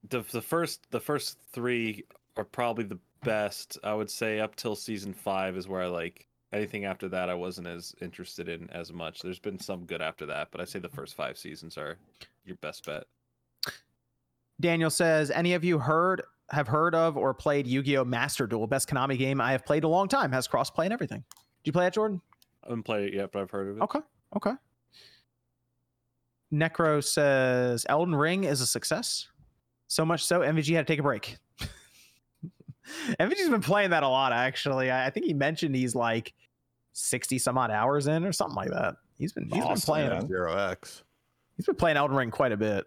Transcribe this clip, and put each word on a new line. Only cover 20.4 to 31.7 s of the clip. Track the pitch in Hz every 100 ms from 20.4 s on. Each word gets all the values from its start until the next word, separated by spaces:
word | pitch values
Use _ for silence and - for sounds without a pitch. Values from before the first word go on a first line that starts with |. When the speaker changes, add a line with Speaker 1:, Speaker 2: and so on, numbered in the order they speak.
| 123
Speaker 2:
cross-play | 127 120 - 190
and |
everything." | 240 156 208 - - _ _
Did | -
you |
play | 156 180
it, |
Jordan? | 196 214 190 _ _ _ _
Speaker 1:
I | -
haven't | 117
played | 107 110 101
it | 98
yet, | 98
but | 101
I've | 95
heard | 101 98
of | 101
it. |
Speaker 2:
Okay, | 202 285 311 _ _ 208
okay. | - 262 _ _ _ - - _ _ _ _ _ _ _ _ _ _ _ _ _ _
Necro | 151 160 - 165 151
says, | 139 - 143 135 127 127 123 120 -
"Elden | 143 175 151
Ring | 151 185
is | 185 139
a | 123
success. | 117 - 160 247 - - _ _ _ _ _ _
So | - 160
much | 165
so, | - 175
M | 143 156
V |
G | 143
had | 165 151
to |
take | 151
a |
break." | 143 110 - - _ _
<laughs> | -